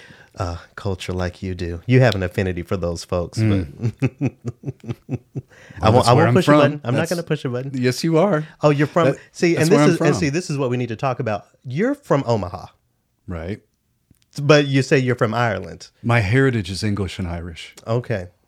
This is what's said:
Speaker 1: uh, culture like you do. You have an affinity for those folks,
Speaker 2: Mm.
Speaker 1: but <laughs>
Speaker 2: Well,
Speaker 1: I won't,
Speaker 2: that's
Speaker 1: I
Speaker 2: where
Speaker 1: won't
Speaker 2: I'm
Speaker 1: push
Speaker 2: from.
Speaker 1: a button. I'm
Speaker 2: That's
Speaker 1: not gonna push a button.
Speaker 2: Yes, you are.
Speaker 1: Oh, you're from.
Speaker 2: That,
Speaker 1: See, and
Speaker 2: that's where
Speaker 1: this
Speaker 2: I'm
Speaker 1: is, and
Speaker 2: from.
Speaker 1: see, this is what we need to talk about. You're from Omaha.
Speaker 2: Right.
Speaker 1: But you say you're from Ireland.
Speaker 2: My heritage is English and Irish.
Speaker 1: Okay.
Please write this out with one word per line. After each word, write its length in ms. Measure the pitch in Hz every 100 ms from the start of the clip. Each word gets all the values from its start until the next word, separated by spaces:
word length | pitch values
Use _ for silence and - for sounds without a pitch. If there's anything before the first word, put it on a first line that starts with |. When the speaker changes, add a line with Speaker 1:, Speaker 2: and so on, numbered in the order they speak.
| - - - -
Speaker 1:
uh, 160 | 90 87 -
culture 380 | - 104 92 -
like 280 | 90 90 -
you 140 | 95
do. 280 | 90 85 85 -
You 140 | 127
have 160 | 123 95
an 80 |
affinity 380 | 90 - 92 87
for 140 | 82 98
those 280 | 87 85
folks, 340 | - 90 85 -
Speaker 2:
Mm. 540 | 110 98 76 - 117 -
Speaker 1:
but 100 | 135 -
<laughs> 880 | 131 - 120 - 143 - - - -
Speaker 2:
Well, 120 | 127 _ - - - - -
Speaker 1:
I 100 | 110
won't, 40 |
Speaker 2:
that's 140 | 120 117
Speaker 1:
I 40 |
Speaker 2:
where 100 | 123
Speaker 1:
won't 40 | -
Speaker 2:
I'm 60 |
Speaker 1:
push 100 | 123 151
Speaker 2:
from. 80 |
Speaker 1:
a 40 | 147
button. 220 | 143 147
I'm 100 | -
Speaker 2:
That's 160 | 139 165
Speaker 1:
not 60 | 175
gonna 100 | 165
push 180 | 151
a 40 | 139
button. 220 | 120 135
Speaker 2:
Yes, 280 | 131 123 123
you 160 | 165 160
are. 260 | 202 156 156 -
Speaker 1:
Oh, 80 | 151
you're 160 | 143 151
from. 240 | 175 139
Speaker 2:
That, 60 | - -
Speaker 1:
See, 220 | - 175 170
and 120 | 160
Speaker 2:
that's 20 |
where 80 | 147
Speaker 1:
this 80 | 151
Speaker 2:
I'm 80 |
Speaker 1:
is, 60 | 165
and 80 | 139
Speaker 2:
from. 100 | 147
Speaker 1:
see, 80 | 151
this 200 | 151 180
is 80 | 139
what 100 | 131
we 60 | 123
need 120 | 117
to 80 | 110
talk 240 | 135 123
about. 260 | 110 101 - _
You're 300 | 131 131 240
from 300 | 285 - 147 120
Omaha. 400 | 113 90 92 - _ _ _ _ _ -
Speaker 2:
Right. 320 | 85 82 107 _ _ _ _ _ _ _ -
Speaker 1:
But 240 | 143 151 143
you 160 | 135
say 160 | - 143
you're 160 | 127 117
from 160 | 113
Ireland. 560 | 110 120 95 85 85 - _
Speaker 2:
My 180 | 117 117
heritage 500 | 95 127 135 117 92
is 120 | 90
English 360 | 107 101 92 -
and 80 | 90
Irish. 460 | 85 87 82 - - -
Speaker 1:
Okay. 420 | 120 123 104 87 _